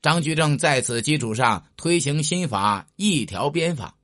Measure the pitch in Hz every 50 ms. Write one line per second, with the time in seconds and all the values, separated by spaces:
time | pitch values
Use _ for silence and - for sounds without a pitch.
0 | - 151 156 170 151 151 156 156 160 151 147 131 - 156 143 127 120 - 120 117
1 | 113 - 151 151 123 113 110 110 131 117 107 85 - _ _ - - 165 175 170
2 | - 143 143 156 147 151 180 180 180 160 113 98 98 104 101 98 - _ _ -
3 | 196 208 180 139 107 - 101 92 120 147 156 170 160 170 175 131 87 - _ _